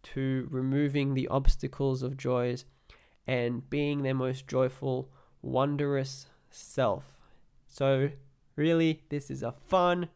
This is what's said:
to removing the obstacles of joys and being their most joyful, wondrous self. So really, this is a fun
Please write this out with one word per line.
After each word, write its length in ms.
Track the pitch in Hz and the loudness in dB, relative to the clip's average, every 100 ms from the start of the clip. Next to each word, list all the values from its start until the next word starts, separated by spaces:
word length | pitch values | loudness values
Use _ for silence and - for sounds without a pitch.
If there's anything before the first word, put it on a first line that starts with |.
to 440 | - 135 135 131 120 | -8 -4 -2 -2 -2
removing 640 | 127 131 139 147 143 139 | -4 0 2 2 0 0
the 140 | 135 123 | 0 0
obstacles 760 | 139 135 - 139 - 139 131 | 4 4 4 -2 -2 -2 -2
of 160 | 127 135 | -4 -6
joys 480 | 131 127 123 127 - _ _ - _ _ - | -2 0 0 -4 -10 _ _ -20 _ _ -4
and 420 | 127 120 120 - | -2 0 -4 -4
being 320 | 147 147 143 | -2 0 0
their 140 | 135 131 | 0 0
most 320 | 127 131 - | -2 -4 -4
joyful, 640 | 131 131 131 135 127 135 - _ _ | 0 0 0 -4 -4 -6 -18 _ _
wondrous 840 | 131 127 139 143 143 139 135 - - _ _ | -2 0 0 0 0 0 -2 -8 -16 _ _
self. 680 | - - - 120 80 - - - - _ _ - | -20 -8 0 0 0 -6 -20 -20 -20 _ _ -20
So 420 | - 135 135 143 147 - _ _ - | -2 2 4 2 -2 -20 _ _ 0
really, 480 | 156 165 160 156 _ | 2 4 4 0 _
this 200 | 147 - | -8 -6
is 140 | 127 | -6
a 100 | 117 - - | -8 -8 0
fun 420 | 185 175 175 170 | 4 4 2 -4